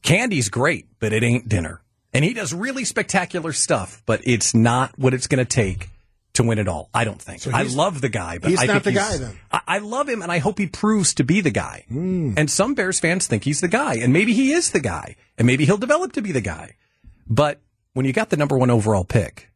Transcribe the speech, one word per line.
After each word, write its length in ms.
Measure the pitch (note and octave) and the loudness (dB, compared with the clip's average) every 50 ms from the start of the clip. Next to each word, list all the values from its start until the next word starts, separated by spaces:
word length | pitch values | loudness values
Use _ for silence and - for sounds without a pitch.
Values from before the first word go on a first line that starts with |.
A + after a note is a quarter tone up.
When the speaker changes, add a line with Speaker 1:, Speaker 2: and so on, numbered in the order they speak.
Speaker 1:
Candy's 460 | - - D#3+ G3+ B3 B3 G3 C#3 A2+ G2 | 2 2 2 2 2 0 0 -2 -2 -2
great, 380 | - A#2 C3 D#3+ D#3 F#2 - _ _ _ | -2 0 0 0 0 -2 -8 _ _ _
but 120 | A2 G#2 | -2 -2
it 100 | G#2+ A2 | 0 2
ain't 260 | A#2 A#2+ A#2+ B2 - A#2 | 2 2 0 0 0 0
dinner. 340 | G#2 F2+ E2 - E2+ - _ _ _ _ _ _ | 0 0 0 -4 -10 -14 _ _ _ _ _ _
And 120 | - B2 D3 | 0 2 2
he 80 | G3 | 2
does 220 | B3+ A#3 G3+ C3 E3 | 0 -2 -6 -6 -6
really 300 | F3 G#3+ C4+ C4 C4+ A#3 | -6 -6 -6 -4 -4 -6
spectacular 680 | - - A3 G3+ - - G3 F3+ - - F3+ D#3 E3 | -4 -4 -4 -4 0 0 -2 0 0 -6 -6 -6 -4
stuff, 500 | C#3 - - - D#3+ A2 F#2 - - - _ | -2 -4 0 0 0 -2 -2 -6 -12 -10 _
but 140 | - A2 - - | -2 -2 0 2
it's 300 | B2+ A#2+ G#2+ - - - | 0 0 2 0 2 4
not 440 | A2+ A2+ A#2 A#2 B2+ A2+ - - - | 4 4 6 4 2 0 -2 -4 0
what 140 | C3 B2+ C3 | 0 0 2
it's 120 | B2+ - | 0 -2
gonna 180 | - D3 B2+ B2 | 0 0 0 0
take 460 | - - C3 G#2+ F#2+ F2+ - - - - - _ _ _ _ _ _ _ | 0 0 0 0 0 -2 -6 -10 -14 -18 -20 _ _ _ _ _ _ _
to 80 | - A#2+ | 2 2
win 140 | A#2 A2+ G#2+ | 2 2 0
it 100 | G#2 F#2+ | 0 -2
all, 200 | F2+ - - _ - | -4 -6 -10 _ -2
I 100 | - A#2+ | -2 -2
don't 160 | A2 G2 - | -2 -4 -10
think. 220 | - - E2+ - | -14 -16 -16 -10
Speaker 2:
So 80 | - C3+ | -8 -2
Speaker 1:
I 120 | A#2 B2 C#3 | -2 -2 -2
Speaker 2:
he's, 100 | C3 B2 | 0 0
Speaker 1:
love 260 | C#3 E3 G3+ E3+ C#3 | 0 0 0 -2 -4
the 80 | B2 C3 | -4 -4
guy, 300 | G#2 G#2+ F2 E2 E2+ F2 | -4 -4 -6 -6 -10 -2
but 120 | - D3+ | 0 0
Speaker 2:
he's 100 | F#3 - | 2 2
Speaker 1:
I 60 | - | 2
Speaker 2:
not 160 | - G3+ G3+ - | 2 2 2 2
Speaker 1:
think 0 | |
Speaker 2:
the 60 | G#3 | 0
Speaker 1:
he's, 80 | - G3 | 0 0
Speaker 2:
guy, 160 | G3+ A3 F#3+ | 0 -2 -4
then. 220 | D3 B2+ A2+ G2 - - _ | -6 -6 -10 -12 -16 -10 _
Speaker 1:
I, 100 | - - - | -6 -6 -2
I 120 | - F3 G3+ | -2 -4 -4
love 300 | G#3 G#3 A#3 C4+ C#4+ C#4 | -4 -4 -4 -4 -4 -4
him, 140 | A#3+ G#3+ | -4 -6
and 80 | E3+ E3+ | -4 -2
I 80 | F3 E3+ | -2 0
hope 200 | C3 G#3 G#3 - | 0 -2 -2 -2
he 80 | G3+ E3 | -4 -4
proves 440 | - - - G#3+ A3 G#3 F3 - - | -4 -2 0 2 2 4 2 0 0
to 100 | - C#3 | 0 2
be 160 | B2+ E3+ G#3+ | 2 2 2
the 100 | F#3 D3 | 2 0
guy. 340 | G2 G#2 D#2 C2 G1+ G1+ - - | 0 -2 -4 -6 -12 -14 -12 -10
Speaker 2:
Hmm. 460 | A2 C#3+ F3 F#3 F#3 F3+ D#3+ C3 G2 | -8 -6 -4 -2 -2 -2 -2 0 0
Speaker 1:
And 120 | D3+ D#3 - | 0 0 0
some 240 | - - G3 B3 C#4+ | 2 0 0 0 0
Bears 260 | A#3+ F#3+ F#3 F#3 - | -2 -2 -2 -2 0
fans 260 | - E3 F3 F#3 - | 0 0 0 0 0
think 160 | - A#2+ G#2 - | -2 -2 -2 0
he's 160 | C#3 D3+ - | -2 -2 0
the 60 | - F3 | 0 0
guy, 260 | F#3+ A#3+ D4 C#4 C3+ | 0 0 0 0 -2
and 160 | A2+ A#2+ B2 | 0 2 4
maybe 200 | C3+ F3 G#3+ A#3 A3 | 4 4 4 4 2
he 180 | A3+ C4+ C4 | 2 2 2
is 180 | D4+ F4 E4+ - | 2 2 0 0
the 80 | - - | 0 0
guy, 360 | C3+ G2+ E2+ D#2 - - - _ _ _ _ | 0 -2 -6 -6 -10 -12 -18 _ _ _ _
and 100 | - A#2 | 2 2
maybe 180 | B2 B2+ C3 D3+ | 4 4 4 4
he'll 120 | B2+ G3+ G3+ | 4 4 2
develop 340 | A#3+ B3 D4 E4 F#4 C4 | 2 0 0 0 0 -2
to 100 | - C#4+ | -4 -6
be 80 | G#3 G3 | -6 -2
the 80 | D#3 B2+ | -2 -2
guy. 360 | G2 G2 E2 D#2+ D#2+ - - _ _ _ _ _ _ - - _ _ - | -2 -4 -8 -8 -14 -20 -20 _ _ _ _ _ _ -20 -20 _ _ -2
But 320 | A2 A#2+ D3+ D3 D3 _ _ _ _ _ _ _ | 2 2 2 2 0 _ _ _ _ _ _ _
when 140 | _ C3 C3+ | _ -2 -2
you 60 | C3+ | 0
got 180 | C3 A3 A3 - | 0 0 0 0
the 60 | - | 0
number 200 | D3 D3 C#3+ C#3+ | 0 0 2 2
one 140 | B2+ B2+ B2 | 2 4 4
overall 340 | A#2+ A2+ G#2 A2 G#2+ F#2+ F2+ | 4 4 4 2 2 2 0
pick 460 | - - A2+ F#2+ - - - - _ _ | 2 0 0 0 0 -8 -18 -20 _ _